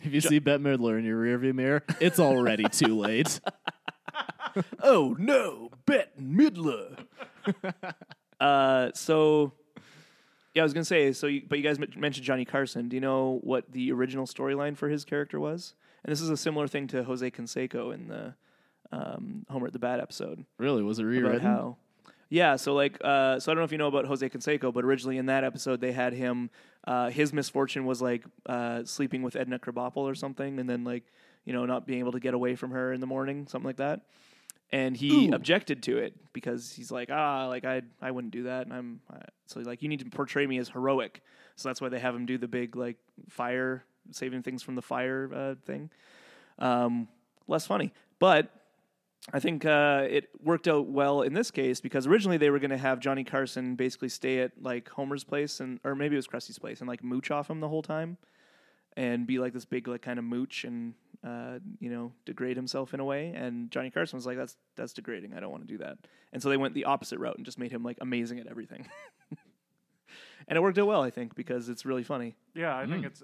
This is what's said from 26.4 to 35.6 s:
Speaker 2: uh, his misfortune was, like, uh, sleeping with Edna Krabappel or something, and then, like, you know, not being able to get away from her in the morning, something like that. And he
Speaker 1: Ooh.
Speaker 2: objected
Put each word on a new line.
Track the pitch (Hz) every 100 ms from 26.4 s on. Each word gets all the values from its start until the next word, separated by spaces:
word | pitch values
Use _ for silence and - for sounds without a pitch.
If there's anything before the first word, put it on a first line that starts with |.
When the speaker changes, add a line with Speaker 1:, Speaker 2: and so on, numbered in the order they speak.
| 120 - - _ -
Speaker 2:
uh, | 123 123
his | 143 151
misfortune | 151 135 139 135 139 131
was, | 123
like, | 127 120 117 _ -
uh, | 123 120 120 117
sleeping | - 135 131
with | 127 120
Edna | 127 127
Krabappel | - 120 123 139
or | 139 135
something, | 139 131 139 135
and | 127
then, | 123
like, | 120 123 - _ _ _ -
you |
know, | 123 123
not | 127 -
being | 127
able | 123
to | 123
get | 127
away | 123 123 123
from | 131
her | 127 127
in | 127
the | 131
morning, | 131 135 143 143
something | 131 135
like | 127
that. | 139 170 - _ _ _ - - _
And | 135 131 123
he | 143 147 147
Speaker 1:
Ooh. |
Speaker 2:
objected | 131 127 180